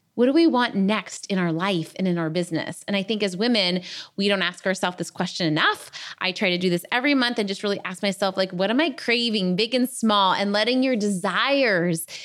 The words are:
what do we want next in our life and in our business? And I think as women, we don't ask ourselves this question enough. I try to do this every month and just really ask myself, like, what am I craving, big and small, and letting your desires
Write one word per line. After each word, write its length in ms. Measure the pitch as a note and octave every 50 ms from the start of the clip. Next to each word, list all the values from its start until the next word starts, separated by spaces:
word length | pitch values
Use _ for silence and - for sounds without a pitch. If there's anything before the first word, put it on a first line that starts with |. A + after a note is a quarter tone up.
| _ _ -
what 100 | G#3+ B3
do 80 | C4 C#4
we 120 | E4 E4+
want 300 | D#4 B3 A#3+ B3 - -
next 500 | G3+ F#3+ G3 A3 G3+ - - - - -
in 120 | - G3 F#3
our 140 | F3 E3+ D#3+
life 400 | E3 F#3 G3+ F#3+ E3 D3+ - -
and 100 | - F#3
in 120 | F#3 F3
our 120 | E3+ E3 D#3
business? 540 | D#3+ F3+ F3 F3 E3 C#3 - - - - -
And 120 | - G3+
I 40 | G3
think 220 | F#3 A3 A3 G3+ G#3
as 140 | F#3+ F3+
women, 440 | F3 A3+ B3 A#3+ G#3+ F#3 F3+ F3+ F3+ F3+ - - - - - -
we 100 | - G3
don't 140 | G3+ G3+ F#3+
ask 260 | F3 F3 F3+ - -
ourselves 300 | F#3+ F#3 - G3+ F3+ F3+
this 120 | - F3 -
question 380 | _ - F3+ - - - -
enough. 420 | D#3 D3+ D#3+ B3+ G4+ G#4+ - - - - - - - - -
I 140 | F#3 F#3 F3+
try 160 | - G#3+ F#3
to 80 | F3+
do 120 | F3+ F#3 F#3
this 140 | F3 F3 - -
every 240 | A3+ B3 B3 D4 C#4+
month 240 | C4 A#3+ A#3+ A#3 A#3
and 80 | G#3
just 160 | F#3+ G3 - -
really 160 | G3+ G3+ - -
ask 180 | F3+ F#3 - G#3
myself, 320 | G3+ F#3 - G3+ F#3+ F#3
like, 160 | F#3+ F#3+ F#3
what 180 | F#3 F3 F#3+ G3+
am 120 | A3+ C#4
I 80 | E4 E4+
craving, 640 | - - - A#3+ A#3 A#3+ A#3 A#3 G#3 F#3 F#3 F3+ F3+
big 180 | F#3 A3+ A3+ C4
and 160 | B3 B3 -
small, 440 | - - A3+ A3 G#3 G3+ G3 F#3 -
and 180 | - G3+ G3+
letting 320 | G3+ G#3 A3 A#3+ B3+ B3+ C4
your 140 | C4 B3+
desires 1080 | G#3 G#3 G#3 G3+ F3 G3+ F#3+ F3 G#3 A#3 C4+ C#4+ C#4 C4 A3+ F#3+ E3+ E3+ F3+ E3 E3 - - - -